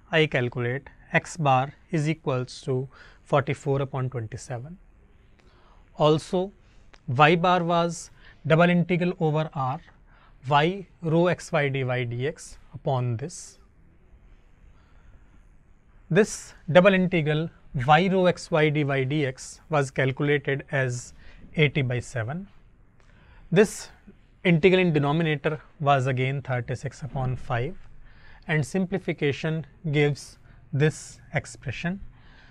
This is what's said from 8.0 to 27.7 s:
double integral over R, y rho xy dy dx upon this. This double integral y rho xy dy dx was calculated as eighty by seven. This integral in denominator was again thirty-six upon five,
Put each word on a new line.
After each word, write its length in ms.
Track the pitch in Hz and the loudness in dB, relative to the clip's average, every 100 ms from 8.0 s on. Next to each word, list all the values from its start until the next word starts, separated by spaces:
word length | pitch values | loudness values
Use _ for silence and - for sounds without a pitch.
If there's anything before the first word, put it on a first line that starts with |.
| - - - - 143 | -14 -20 -20 -8 2
double 240 | 156 170 | 4 6
integral 420 | 175 170 175 180 185 | 4 2 0 0 0
over 300 | 156 151 156 | 0 0 -4
R, 260 | 143 131 151 - - - - - - 127 | -4 -6 -6 -12 -20 -20 -20 -20 -14 0
y 380 | 147 160 196 - - | 2 2 -2 -10 -8
rho 220 | 165 165 | 0 2
xy 480 | 175 160 - 160 143 | 2 0 -2 -2 0
dy 100 | 135 | -2
dx 720 | 127 127 120 120 135 170 - - - | -2 -2 -4 -4 -6 -6 -14 -20 -20
upon 420 | 135 156 131 123 117 | -10 -4 -2 -2 -4
this. 400 | 151 - - - - _ - _ _ - - - _ - - - _ - - - - - - - _ - _ - - | -8 -14 -18 -20 -20 _ -20 _ _ -20 -20 -20 _ -20 -20 -20 _ -20 -20 -20 -20 -20 -20 -20 _ -20 _ -16 -2
This 440 | 165 214 - - - - | 0 0 -2 -16 -16 2
double 220 | 170 190 | 6 6
integral 560 | 190 180 170 151 151 160 - - 143 123 | 6 2 0 0 -2 -4 -10 -10 -4 4
y 220 | 156 190 | 4 6
rho 160 | 190 | 2
xy 480 | 180 - - 160 156 | 2 0 -2 2 2
dy 120 | 151 | 2
dx 760 | 139 139 131 156 131 131 - - - | 0 0 -2 -2 -4 -6 -14 -18 -4
was 220 | 151 135 | -2 0
calculated 720 | - 131 131 147 143 139 139 - | 0 0 0 0 0 0 -6 -4
as 420 | 139 131 123 - - - - - - | -2 -2 -4 -10 -20 -20 -20 -8 0
eighty 260 | 147 151 | 0 0
by 180 | 127 123 | -2 -4
seven. 480 | - 120 110 165 196 - - _ - _ - - - - - | -6 -8 -8 -8 -14 -20 -20 _ -20 _ -20 -20 -20 -18 0
This 400 | 180 214 - - - - - _ _ | 4 4 2 -16 -20 -20 -20 _ _
integral 360 | 180 170 185 185 | 2 6 6 6
in 120 | 180 | 4
denominator 640 | 151 143 156 160 151 160 151 - - | 2 2 2 0 -2 -2 -6 -10 -4
was 260 | 139 139 131 | 2 2 2
again 340 | 127 131 139 | 0 -2 -4
thirty-six 600 | 127 123 120 127 135 - | -6 -6 -6 -8 -10 -12
upon 340 | 135 139 127 127 | -10 -6 -4 -4
five, 400 | - 120 135 | -4 -4 -4